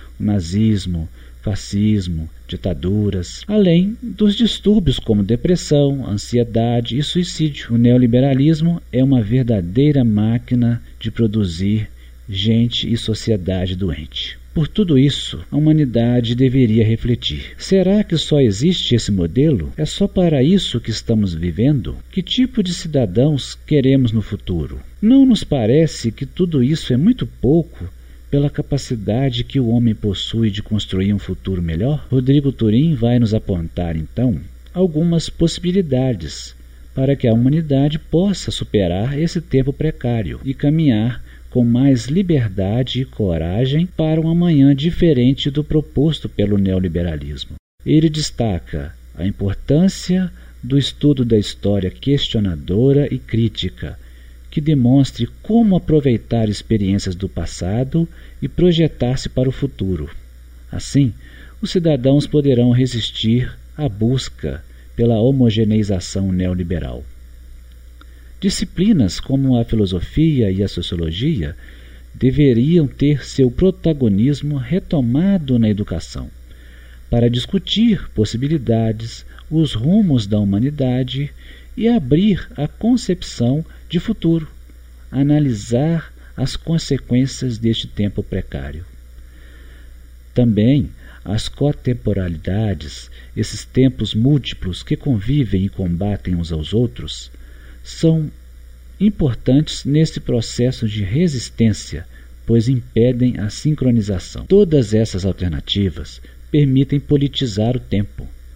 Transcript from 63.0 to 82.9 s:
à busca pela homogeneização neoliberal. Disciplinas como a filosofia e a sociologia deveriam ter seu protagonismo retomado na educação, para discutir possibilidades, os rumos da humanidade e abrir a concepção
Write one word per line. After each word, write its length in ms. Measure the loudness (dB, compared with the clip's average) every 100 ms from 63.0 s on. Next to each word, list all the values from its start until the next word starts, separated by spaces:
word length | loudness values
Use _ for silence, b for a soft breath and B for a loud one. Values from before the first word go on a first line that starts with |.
| -6 -4 0 0 -2 -8 -16 -6
à 120 | -6
busca 760 | -2 0 0 -4 -8 -8 -8 -14 b b 0
pela 240 | 2 4
homogeneização 1120 | 4 4 4 4 2 2 0 -2 -4 -4 -2
neoliberal. 720 | 0 -2 -2 -4 -4 -6 -10 -14 -18 -20 -20 -20 -20 -20 -20 -20 -20 b b b b
Disciplinas 800 | -4 -2 -6 0 2 4 2 -2
como 360 | -2 0 2 2
a 80 |
filosofia 880 | 2 0 0 -2 -2 2 2 4 2
e 120 | 0
a 60 | -2
sociologia 880 | -4 -6 -4 -4 -2 -2 -2 -4 -8 B B B B B
deveriam 720 | 0 2 4 4 4 4 4 2
ter 380 | 0 0 0
seu 260 | -2 2 2
protagonismo 1080 | 4 0 2 -2 2 2 2 2 0 -4 -4
retomado 1000 | -2 -4 -2 -2 0 2 2 0 2 2
na 100 | 2
educação, 600 | 0 -2 -6 -8 -12 -12 -16 -20 b b b b b -2
para 220 | 2 2
discutir 800 | 0 -2 -4 -2 0 2 2 -2
possibilidades, 1120 | -2 -2 0 -2 -2 0 0 0 -2 -8 -14 -18 B B
os 240 | 0 0
rumos 520 | 0 2 2 4 2 0
da 140 | 0
humanidade 920 | 2 2 0 0 -2 0 -2 -4 -8 -10 B B B -2
e 120 | 0
abrir 600 | 2 2 2 4 2 -2 -6
a 100 | -6
concepção 960 | -2 0